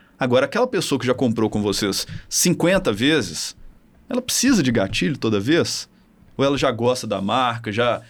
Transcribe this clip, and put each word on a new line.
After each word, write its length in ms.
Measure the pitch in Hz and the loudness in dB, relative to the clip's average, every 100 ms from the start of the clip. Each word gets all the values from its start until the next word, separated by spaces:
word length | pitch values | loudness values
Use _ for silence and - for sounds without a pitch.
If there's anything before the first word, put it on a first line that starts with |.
| _ - | _ -4
Agora, 260 | 131 123 139 | 2 2 2
aquela 220 | 220 247 | 0 0
pessoa 320 | 208 - 135 | 0 -2 -2
que 80 | 123 | 0
já 60 | |
comprou 360 | 123 127 113 107 | 0 0 2 0
com 120 | 110 | 0
vocês 440 | 104 98 101 90 - - - | -2 0 -2 -2 -6 -12 -6
cinquenta 640 | - 180 156 165 190 208 | 0 0 2 2 2 0
vezes, 640 | 101 135 156 92 76 - - - - _ _ - | 0 2 2 0 -8 -10 -12 -20 -20 _ _ -6
ela 120 | 247 | -6
precisa 400 | 247 - 254 220 | -2 0 2 4
de 80 | 127 | 4
gatilho 480 | 113 95 - 175 123 | 2 0 -2 -2 -2
toda 220 | 113 101 | 0 0
vez? 500 | 110 165 117 - - _ _ _ - - | 2 2 2 -4 -10 _ _ _ -16 -2
Ou 80 | |
ela 140 | 139 139 | 0 2
já 120 | 143 | 0
gosta 380 | 113 120 123 110 | 2 0 0 -2
da 140 | 98 | -4
marca, 500 | 98 127 123 117 117 | 0 0 0 -2 -6
já, 300 | 104 120 101 | 0 0 0